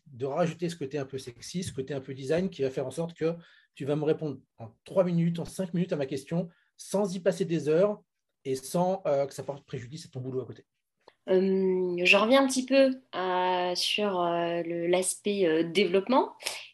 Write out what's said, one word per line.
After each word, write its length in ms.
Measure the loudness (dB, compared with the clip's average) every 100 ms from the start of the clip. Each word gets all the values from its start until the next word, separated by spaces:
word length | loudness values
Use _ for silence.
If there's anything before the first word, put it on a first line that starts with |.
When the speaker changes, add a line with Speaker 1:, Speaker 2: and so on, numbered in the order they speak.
| _
Speaker 1:
de 220 | -8 -6
rajouter 420 | -2 -2 -2 -6
ce 60 | -6
côté 240 | -6 -6
un 60 | -8
peu 120 | -10
sexy, 460 | -12 -16 -10 -8
ce 100 | -6
côté 220 | -8 -8 -8
un 60 |
peu 120 | -8
design 380 | -10 -2 -2 -2
qui 100 | -2
va 80 | -4
faire 160 | -4 -6
en 60 |
sorte 240 | -6 -8 -4
que 180 | -4 -4 -10 _ _
tu 120 | -10 -4
vas 100 | 0
me 80 |
répondre 340 | 0 0 -2 -8 _ -18
en 80 | -18 -18
trois 200 | -2 2
minutes, 360 | 2 2 2 0
en 60 | -6
cinq 280 | -6 -4
minutes 200 | -2 -2
à 20 | -2
ma 100 | -4
question, 420 | -6 -4 -4 -4 -10 _ -20
sans 380 | -6 -2 -2 -2
y 40 |
passer 260 | -2 0 0
des 240 | 0 2
heures 340 | 4 4 0 _ _ _ _
et 120 | -6 -6
sans, 460 | -2 0 0 0 0
euh, 180 | 0 0
que 80 |
ça 80 | -6
porte 240 | -10 -10 -10
préjudice 400 | -12 -12 -14 -14
à 40 |
ton 100 | -10
boulot 220 | -8 -6
à 40 | -8
côté. 180 | -12 -20 _ _ _ -20 _ 2
Speaker 2:
Euh, 680 | 4 4 4 2 2 0 0
je 140 | 4 4
reviens 260 | 6 6
un 40 | 4
petit 200 | 0 2
peu, 240 | 6 6 2 -8 -6
euh, 580 | -2 0 2 0 0
sur, 480 | -2 -2 0 0 0
euh, 400 | 0 0 0 -2
le, 240 | -2 -2 2
l'aspect, 640 | 2 0 -2 -2 2 4
euh, 160 | 4
développement 720 | 2 2 4 2 4 4 2 -2 -10 -10 -12